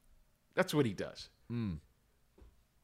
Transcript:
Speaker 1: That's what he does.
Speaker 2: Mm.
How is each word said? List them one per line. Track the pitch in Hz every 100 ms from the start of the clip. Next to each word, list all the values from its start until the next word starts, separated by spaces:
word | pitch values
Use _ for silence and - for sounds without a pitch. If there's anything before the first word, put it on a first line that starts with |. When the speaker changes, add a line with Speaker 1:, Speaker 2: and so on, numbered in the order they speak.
| - - _ _ _ -
Speaker 1:
That's | 185
what | 151 123
he |
does. | 87 78 - - _ -
Speaker 2:
Mm. | 120 107 76 - _ _ _ _ - - - _ _